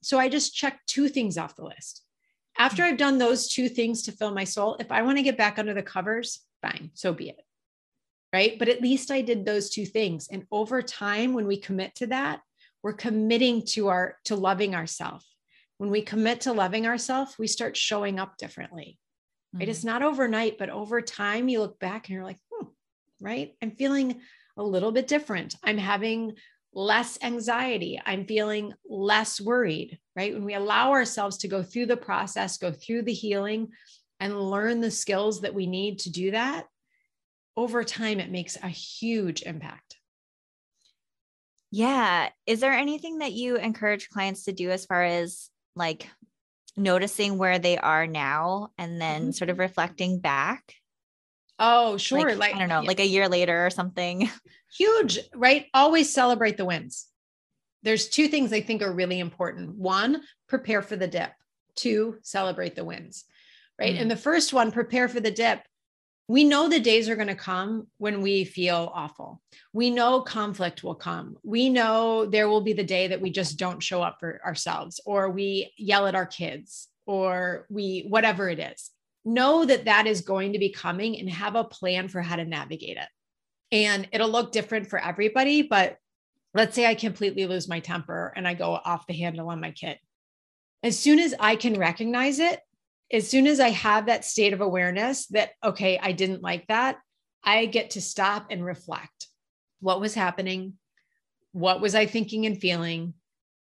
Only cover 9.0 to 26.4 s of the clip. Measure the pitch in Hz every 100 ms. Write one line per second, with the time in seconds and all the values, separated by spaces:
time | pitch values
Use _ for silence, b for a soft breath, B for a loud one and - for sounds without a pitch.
9 | - 269 233 220 202 208 202 214 196 220
10 | 202 160 - 190 185 208 220 254 240 -
11 | 202 208 254 247 202 202 - 190 190 -
12 | 240 262 277 - _ b b _ 208 208
13 | 233 220 220 233 254 233 233 220 196 180
14 | 185 - - 202 190 190 202 175 160 -
15 | 170 - - _ _ b b - 202 208
16 | 208 214 220 240 262 220 185 220 226 240
17 | - 262 269 - 220 - 233 - - 208
18 | 202 190 190 - - - - 165 147 _
19 | _ _ _ _ _ 180 190 208 226 240
20 | 294 269 240 220 220 220 190 208 208 240
21 | 233 - 202 214 254 233 202 - 185 214
22 | - 190 190 190 _ 453 - _ _ _
23 | _ _ 196 247 285 _ 220 214 269 277
24 | 262 247 B B B - 208 185 214 233
25 | 262 294 294 185 - - 349 214 190 202
26 | 220 226 220 214